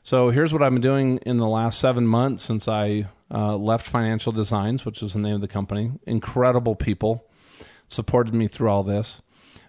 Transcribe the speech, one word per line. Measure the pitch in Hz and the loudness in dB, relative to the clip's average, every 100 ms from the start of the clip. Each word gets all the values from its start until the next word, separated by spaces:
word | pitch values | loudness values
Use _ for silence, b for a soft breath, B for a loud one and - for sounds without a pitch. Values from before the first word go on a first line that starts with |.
So | - 127 123 | 0 4 4
here's | 123 160 | 4 2
what | 151 | 4
I've | 139 | 2
been | 127 | 4
doing | 127 139 131 127 | 4 2 2 0
in | - 120 | 0 0
the | 113 | 2
last | 110 113 - | 0 0 0
seven | 131 120 117 | 2 2 2
months | 117 131 113 | 2 2 -2
since | - 110 - | -4 -4 -2
I, | 107 104 104 101 - _ | -2 0 -2 -4 -10 _
uh, | 107 104 104 | -4 -2 -2
left | 107 113 - | 0 -2 -2
Financial | 120 110 110 - | -2 0 0 -2
Designs, | 110 104 107 104 131 117 | -2 -2 -2 -2 -4 -6
which | 110 | -8
is | 104 | -6
the | 101 | -4
name | 104 104 | -2 -4
of | |
the | 98 | -4
company. | 101 101 101 117 135 - | -6 -4 -4 -4 -6 -6
Incredible | 113 - 127 123 123 117 107 | -4 -2 2 2 2 0 -2
people | - 101 107 117 - B B B B B B | -2 -2 -2 -2 -8 B B B B B B
supported | - 113 123 117 | -10 -2 0 2
me | 113 110 | 0 -2
through | - 113 | 0 2
all | 101 | 2
this. | 98 101 110 - B B B B | 0 -2 -4 -10 B B B B